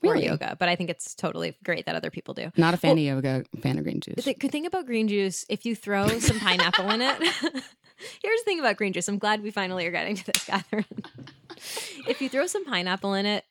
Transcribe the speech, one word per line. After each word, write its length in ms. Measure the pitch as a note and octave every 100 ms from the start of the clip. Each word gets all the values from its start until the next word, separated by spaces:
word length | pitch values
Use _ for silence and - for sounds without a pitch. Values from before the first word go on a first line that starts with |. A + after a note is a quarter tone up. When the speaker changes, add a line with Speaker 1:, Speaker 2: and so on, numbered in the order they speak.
Speaker 1:
or 100 | F#4
Speaker 2:
Really? 120 | A#4 -
Speaker 1:
yoga, 300 | D3+ - -
but 100 | F3
I 60 | F3
think 140 | F3
it's 240 | E3 -
totally 420 | - E3 E3 E3 -
great 220 | - E3 E3+
that 80 |
other 160 | E3 D#3+
people 240 | F3+ -
do. 160 | - - -
Speaker 2:
Not 180 | E3
a 20 | F3
fan 200 | E3 E3
Speaker 1:
Well, 20 |
Speaker 2:
of 60 | D3 C3+
yoga, 200 | C3+ C3 - -
fan 160 | C3 C#3+
of 60 |
green 160 | D3+ -
juice. 240 | - -
Speaker 1:
the 100 | B3+
good 160 | - C#4
thing 160 | D4+ E4
about 180 | F#4 C4+
green 200 | A#3 A3
juice, 400 | G3+ G3 F3 -
if 160 | G3+
you 100 | A#3 A3
throw 300 | G3+ G3+ G3+ A3+
some 200 | - A3
pineapple 500 | G3+ F3+ E3+ - F#3+
in 100 | A3
it, 160 | B3+ C#4
<laughs> 40 |
here's 1160 | E4 - D#4+ C4 - _ _ _ G4+ - G4+ A4+
the 40 |
thing 140 | A#4 F4
about 180 | C4 G3+
green 160 | G3+
juice. 160 | F3+ F3+
I'm 100 | G3+
glad 220 | G#3 G#3+
we 100 | G#3
finally 340 | G#3 F#3 F#3 E3+
are 40 |
getting 240 | E3+ D#3+ G3+
to 100 | -
this, 180 | -
Catherine. 400 | - G3 - G#3+ - - - - - - _ - - - - C#4 -
If 120 | C4
you 80 | C4+
throw 180 | C4 F4
some 160 | G#4
pineapple 500 | E4+ F#3 F3+ F#3+ G3
in 100 | G3 G3+
it 180 | G#3 -